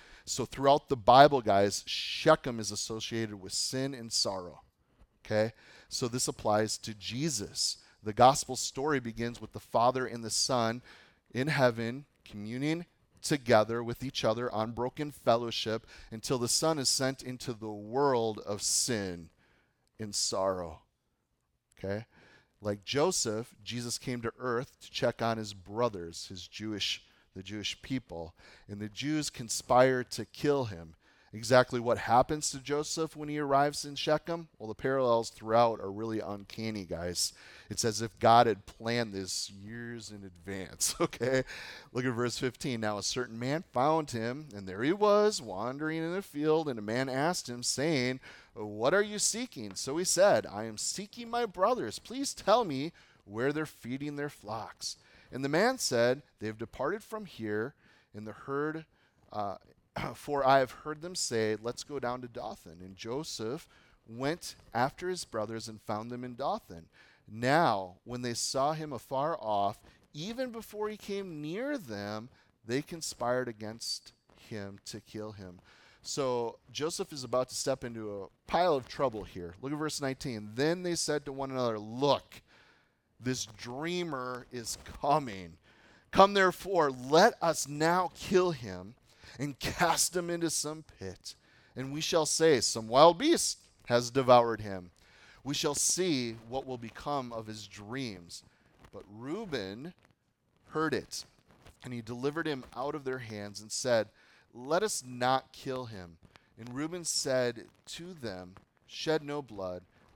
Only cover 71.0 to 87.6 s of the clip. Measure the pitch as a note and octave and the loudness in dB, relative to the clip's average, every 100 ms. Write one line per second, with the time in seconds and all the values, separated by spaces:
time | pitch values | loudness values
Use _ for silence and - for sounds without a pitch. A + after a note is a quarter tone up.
71 | - G3+ F#3+ D#3 D3+ F3+ C4+ D4 D3 G#2 | -8 -6 -6 -8 -6 -4 -4 -6 -6 -8
72 | G2+ G#2+ A#2 - _ _ A2 B2 C#3+ E3+ | -6 -6 -10 -18 _ _ -4 -4 -4 -8
73 | - - A#2+ B2+ B2+ A2 G#2+ A2+ - - | -10 -4 0 0 -2 -6 -10 -8 -6 -6
74 | - _ _ - - A2 G2 G2 - A2 | -8 _ _ -20 -12 -10 -10 -12 -14 -14
75 | - A2+ G#2+ G2+ F#2 F2+ _ - - _ | -12 -12 -10 -12 -16 -16 _ -20 -20 _
76 | - - C3+ B2 A#2 - _ A#2 D3+ - | -10 -4 0 0 -2 -6 _ -6 -4 -4
77 | G3 D3 B2+ B2 B2+ - - C3 B2 A2+ | -8 -8 -2 0 0 -2 -2 -2 -4 -8
78 | G#2+ G2+ F#2+ _ - E3 F3+ C#3+ A#2 - | -8 -8 -10 _ -2 4 4 4 0 0
79 | C#3 A2 F2+ F#2+ F2 F2+ B2 D3 D3+ - | 0 0 -10 -10 -10 -10 -6 -4 -4 -2
80 | C#3+ C3 C#3+ A2+ G#2 A2 D3 F3 F3+ E3+ | -4 -4 -6 -8 -8 -2 0 0 -2 -2
81 | - D3+ C#3+ C3+ C3+ C3 B2 A2 G#2+ A#2 | 0 -2 -2 -8 -6 0 0 0 -6 0
82 | C#3+ B2 - - _ - _ _ _ _ | 4 4 2 -20 _ -20 _ _ _ _
83 | _ _ A#2 B2+ - G#2 A#2+ B2 D#3+ F3+ | _ _ -4 -4 -4 -12 -12 -8 -6 -4
84 | F3 C#3 B2+ B2 - B2 A2+ - - - | -4 -6 -6 -8 -10 -10 -8 -10 -12 -4
85 | F3 D3+ C3+ G2 F2 E2 _ _ - - | 4 4 4 -8 -12 -16 _ _ -20 -20
86 | _ - F#3+ G3+ F#3 - F3+ F#3+ D3 B2+ | _ 6 8 8 4 4 -2 2 2 2
87 | B2+ D#3 G#3+ - E3+ D3+ | 4 6 6 6 -2 0